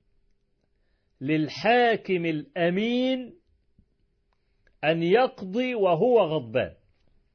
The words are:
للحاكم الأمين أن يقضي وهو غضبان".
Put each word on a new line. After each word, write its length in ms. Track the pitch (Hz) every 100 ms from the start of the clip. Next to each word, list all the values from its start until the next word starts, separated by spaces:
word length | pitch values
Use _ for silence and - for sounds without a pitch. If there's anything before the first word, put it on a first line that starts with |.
| _ _ _ _ _ _ _ _ _ _ _ -
للحاكم 1080 | 131 156 147 - 175 240 240 214 - 180 170
الأمين 1080 | 156 147 - 170 180 220 247 254 262 247 349 _ _ _ _ _ _ _ _ _ _ _ _ _ _
أن 180 | 147 165
يقضي 720 | 170 208 254 - 190 196 254
وهو 460 | 240 190 165 233 240
غضبان". 540 | 170 156 120 117 95 - _ _ _ _ _